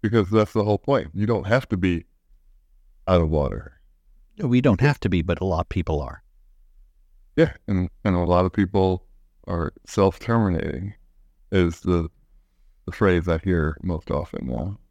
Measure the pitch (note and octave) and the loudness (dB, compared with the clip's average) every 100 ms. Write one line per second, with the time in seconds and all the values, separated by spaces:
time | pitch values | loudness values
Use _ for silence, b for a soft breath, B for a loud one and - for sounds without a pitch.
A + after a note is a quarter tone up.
0 | G#2+ A2+ F#2 A2 G#2 A2+ G#2 G2+ - C#3 | 2 0 2 2 2 0 0 0 2 -2
1 | D#2+ F#2 G#2 A2+ F#2+ A#2+ - F#2+ F#2 E2+ | -2 -4 -2 -2 0 0 0 0 0 0
2 | - _ _ _ _ _ _ _ _ _ | -4 _ _ _ _ _ _ _ _ _
3 | - F#2 D#2+ D#2 C#2 G1+ - _ _ _ | 0 2 2 0 -2 -4 -12 _ _ _
4 | _ _ _ _ E3 B2 C3+ F#2 C#3 C#3+ | _ _ _ _ 0 2 2 2 2 0
5 | - F2+ D#2+ F2 F#2 E2 F2 - D#2 D2+ | 0 0 0 -2 -2 -2 -4 -4 -2 -4
6 | C2+ - _ _ _ _ _ _ - _ | -6 -14 _ _ _ _ _ _ -20 _
7 | _ _ _ - D#3+ - - G2 F2+ - | _ _ _ 0 0 0 -4 -2 -2 -4
8 | G#2+ F2+ F2 F2 F2+ G2 F#2+ G2 F#2+ F#2 | -2 0 2 2 2 0 0 2 0 0
9 | _ _ _ _ - F2 E2 - - - | _ _ _ _ -8 -6 -6 -8 -10 0
10 | G2 - - A#2 G#2+ F2 - C2+ F#2+ - | 2 0 -2 0 2 0 -4 -6 -10 -14
11 | _ _ _ _ _ F#2+ F2 E2 - F2+ | _ _ _ _ _ 0 0 0 -2 -2
12 | D#2+ _ _ _ _ _ _ _ - - | -2 _ _ _ _ _ _ _ -14 0
13 | G2+ F2+ E2+ E2 F#2+ F2 D#2 D#2+ F2+ E2 | 2 2 0 -2 0 0 0 -4 -6 -6
14 | - C#2+ - - B1+ B1 E2 G2+ _ | -4 -6 -6 -10 -8 -6 -8 -10 _